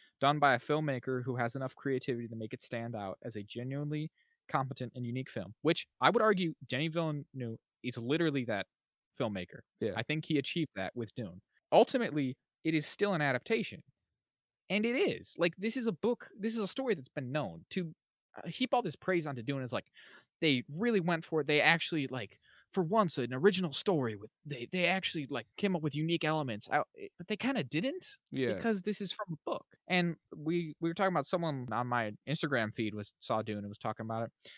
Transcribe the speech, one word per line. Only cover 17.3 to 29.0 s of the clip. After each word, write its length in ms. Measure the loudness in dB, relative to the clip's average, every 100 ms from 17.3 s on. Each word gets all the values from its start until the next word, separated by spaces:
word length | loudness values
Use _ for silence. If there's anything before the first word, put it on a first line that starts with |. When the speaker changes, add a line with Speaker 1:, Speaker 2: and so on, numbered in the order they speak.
Speaker 1:
known. 340 | -2 -4 -6 -6
To, 220 | -4 -4 -8 _ _ _ -14
uh, 120 | -10
heap 240 | -4 0
all 80 | 0
this 140 | 0 -4
praise 320 | -2 -2 -2
onto 160 | -6
Dune 180 | -4 -4
is 100 | -2
like, 180 | -4 -6 -18 -20 -20 _ 2
they 220 | 6 6 2
really 320 | 0 2 4
went 240 | 2 0
for 180 | 0 0
it. 60 | 4
They 140 | 6
actually, 460 | 6 6 2 -2 -2
like, 320 | -4 -6 -12 _ -20 _
for 100 | 0
once, 340 | 2 4 4 2
an 160 | 0
original 380 | 4 4 4 0
story 420 | 0 2 4 2 -2
with, 160 | -10 _ -10
they, 220 | -8 -4
they 140 | 2 2
actually, 400 | 2 0 -4 -4
like, 200 | -4 -6 -2
came 180 | 0 2
up 60 |
with 140 | 0 0
unique 300 | 0 2 2
elements. 420 | 0 0 -4 0
I, 100 | 0 0 -8
it, 160 | -16 -12
but 100 | -8
they 100 | -4
kinda 260 | -2 -2
didn't 540 | 0 0 -2 -4 -10 -18 -8
Speaker 2:
Yeah. 340 | -2 0 0 0
Speaker 1:
because 160 | 0
this 200 | -2 -4